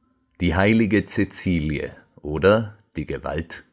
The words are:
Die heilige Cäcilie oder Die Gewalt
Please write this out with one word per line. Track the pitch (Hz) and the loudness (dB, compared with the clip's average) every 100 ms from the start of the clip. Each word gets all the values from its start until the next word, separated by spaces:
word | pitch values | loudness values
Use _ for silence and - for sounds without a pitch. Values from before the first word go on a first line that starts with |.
| _ _ _ - | _ _ _ -4
Die | 87 | 0
heilige | 82 101 113 107 104 | 2 4 4 4 2
Cäcilie | 92 - 98 - 98 85 76 69 64 - _ _ | 0 -2 -2 -2 -2 0 0 -4 -6 -12 _ _
oder | 73 76 90 110 107 - _ | -8 0 4 4 2 -10 _
Die | - | -10
Gewalt | 73 69 65 78 82 - - | -8 -6 -6 -6 -6 -10 -20